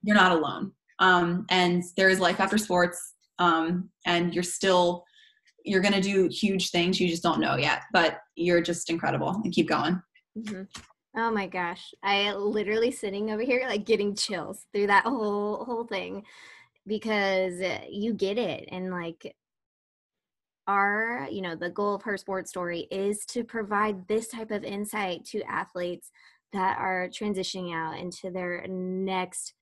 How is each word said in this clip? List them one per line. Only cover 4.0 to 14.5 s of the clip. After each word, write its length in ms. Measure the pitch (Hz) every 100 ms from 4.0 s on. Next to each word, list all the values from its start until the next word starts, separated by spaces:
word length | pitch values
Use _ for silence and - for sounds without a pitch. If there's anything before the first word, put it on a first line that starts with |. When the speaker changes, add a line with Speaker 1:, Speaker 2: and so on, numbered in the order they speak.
| -
Speaker 1:
and 300 | 170 175 165
you're 80 |
still, 600 | 175 - 196 180 175 175 - _ _ _ _ _
you're 180 | - 190
gonna 200 | 196 196
do 260 | 196 196 185
huge 420 | - 202 190 180
things. 280 | 175 170 185
You 80 | 180
just 160 | 165
don't 160 | 175 151
know 160 | 151 135
yet, 280 | 143 - -
but 260 | 190 165 - - -
you're 260 | 175 175
just 280 | 165 170 -
incredible 520 | 170 143 139 - 190
and 100 | 220
keep 160 | 175 170
going. 320 | 151 156 180 - _ _ -
Speaker 2:
Mm-hmm. 260 | 220 196 196 - - _ _ -
Oh 140 | 233
my 160 | 220 190
gosh. 460 | 185 175 170 - -
I 300 | 196 202 202
literally 580 | 202 202 214 196 214 233
sitting 400 | 247 202 196 214
over 100 | 214
here, 240 | 247 254 254
like, 180 | 214 196
getting 300 | 220 208 202
chills 500 | - 190 -